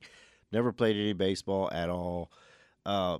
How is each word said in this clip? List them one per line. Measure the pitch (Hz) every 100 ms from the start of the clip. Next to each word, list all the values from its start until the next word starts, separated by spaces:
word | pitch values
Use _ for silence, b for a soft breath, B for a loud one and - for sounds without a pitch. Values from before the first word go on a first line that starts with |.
| B B B B _
Never | 107 120
played | 107 117 104
any | 104
baseball | 92 95 95 - 98 95
at | 85 85
all. | 90 87 87 85 b b b b b 98
Uh, | 101 92 85